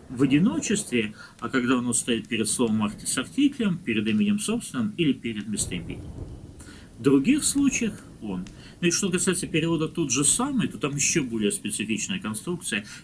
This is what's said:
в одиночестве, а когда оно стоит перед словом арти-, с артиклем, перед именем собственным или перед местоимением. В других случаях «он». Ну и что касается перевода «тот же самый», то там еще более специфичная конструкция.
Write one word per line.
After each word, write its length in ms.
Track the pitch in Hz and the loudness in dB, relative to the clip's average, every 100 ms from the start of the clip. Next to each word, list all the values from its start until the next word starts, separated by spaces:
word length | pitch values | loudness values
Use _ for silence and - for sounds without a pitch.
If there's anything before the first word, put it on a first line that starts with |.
| - | -10
в 140 | 123 | 2
одиночестве, 920 | 135 143 196 311 - 214 - 120 107 - - - | 4 6 4 2 0 0 0 0 0 -4 -18 -12
а 120 | 113 | -4
когда 280 | 131 123 131 | 0 2 2
оно 140 | 120 | 2
стоит 360 | 110 - 113 - | 0 0 -2 -2
перед 200 | 110 110 | -2 0
словом 340 | - 117 110 | 2 2 2
арти-, 240 | 101 - - | 0 -2 -4
с 120 | - | -4
артиклем, 580 | - - 285 - 214 175 | -2 2 2 2 0 0
перед 320 | - 110 107 | 0 0 2
именем 300 | 107 104 104 | 2 4 2
собственным 560 | - 233 - 135 107 107 | 0 -2 -2 -4 -2 2
или 160 | 156 | 2
перед 340 | 120 117 107 107 | 2 -2 -6 -4
местоимением. 640 | 101 - 90 - 82 - - - - - - - - - - | -4 -4 -6 -8 -10 -12 -12 -12 -12 -16 -18 -18 -18 -18 -2
В 40 | |
других 420 | 123 139 160 294 | 4 6 6 4
случаях 580 | - 277 285 - 220 - - - | 2 2 2 2 -2 -4 -12 -12
«он». 240 | 107 92 92 - - - | -6 -6 -8 -12 -20 -2
Ну 80 | 175 | 0
и 20 | |
что 200 | 170 196 | 2 0
касается 360 | 175 190 180 - | 2 2 0 0
перевода 420 | 165 165 165 156 | 0 0 0 0
«тот 220 | 170 156 | -2 0
же 140 | 135 | 2
самый», 440 | 143 - 262 269 147 | 4 4 2 0 0
то 100 | - | -2
там 160 | 147 | -4
еще 280 | 143 - 170 | 0 0 2
более 300 | 131 113 104 | 0 0 0
специфичная 680 | - 107 - 104 107 - 92 | 0 -4 -4 -2 -2 -2 -4
конструкция. 640 | 110 107 - 175 - 107 - - | -4 -6 -4 -6 -4 -4 -6 -12